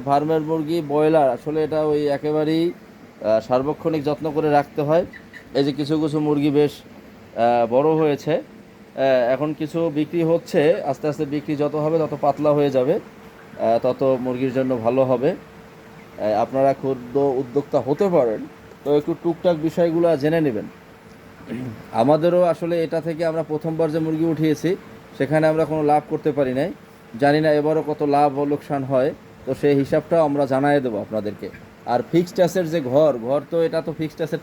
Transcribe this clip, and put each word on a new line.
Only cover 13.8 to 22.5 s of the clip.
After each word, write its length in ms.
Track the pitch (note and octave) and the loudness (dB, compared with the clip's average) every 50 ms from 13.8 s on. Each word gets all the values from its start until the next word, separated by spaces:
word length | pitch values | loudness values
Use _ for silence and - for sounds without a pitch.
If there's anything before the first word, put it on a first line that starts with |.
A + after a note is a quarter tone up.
| - | 2
তত 340 | B2+ B2 - C#3 C3 C3 B2 | 0 0 0 0 0 0 0
মুরগির 320 | B2+ B2+ B2 B2 C3+ C3+ A#2+ | -2 -4 -4 -2 -2 -2 0
জন্য 240 | C3 C3 B2+ C3 A#2 | 0 0 0 -2 -2
ভালো 280 | A2 - B2+ C3 C3 | 0 0 2 2 2
হবে। 240 | B2+ C3 A#2+ B2 D3+ | 2 2 2 0 0
আহ, 1120 | - - - - - - - - - - - - - - - - - - G2+ G#2+ G#2+ G#2 | -2 -4 -8 -18 -20 -20 -20 -20 -20 -20 -20 -20 -20 -20 -20 -18 -10 -6 -2 -2 0 0
আপনারা 320 | A#2 - B2+ C3+ C3+ C#3 C3+ | 0 0 0 2 2 2 0
ক্ষুদ্র 460 | - - C3+ C3+ B2 B2 A#2+ B2 C#3 | 0 -2 -4 -4 -4 -6 -4 -2 0
উদ্যোক্তা 600 | C#3 C#3 B2+ B2+ C#3 A#2+ A#2+ C#3+ C#3 - - C#3 | 2 2 0 0 -2 -2 -2 -4 -2 0 -2 -2
হতে 300 | A2+ B2+ C#3+ - G#3 F#3+ | 0 0 0 0 0 2
পারেন, 320 | F3 D#3 B2+ A#2 G#2+ - C4+ - - - - - - - - | 4 4 2 2 0 -4 -6 -12 -16 -20 -20 -20 -20 -8 -2
তো 140 | C#3 D3 D3 | 0 2 2
একটু 180 | D3 E3+ E3 - - | 2 0 -4 -4 -2
টুকটাক 340 | E3+ E3 E3+ - F3+ E3+ D3+ | -4 -2 0 0 0 0 2
বিষয়গুলো 600 | D3+ D#3+ - F#3 E3+ E3+ D#3+ E3+ E3+ E3+ D#3+ C#3 | 0 -2 0 0 0 2 2 2 2 2 2 2
জেনে 240 | C3+ D3+ E3 E3 | 2 2 2 2
নেবেন। 240 | D#3 C#3 A2 G2+ F2+ F2+ - - - - - - - - - - - - - - - - A2+ A#2+ B2+ B2 G#2+ - - - | 2 0 0 -2 -6 -10 -12 -18 -20 -20 -20 -20 -20 -20 -20 -20 -20 -20 -20 -20 -14 -12 -10 -10 -10 -10 -12 -14 -14 -6
আমাদেরও 500 | - A2 A#2 C#3 D#3 D#3 D#3+ F3 F3 F3+ | -2 0 2 4 4 4 4 2 2 2
আসলে 420 | F3+ E3+ | 2 2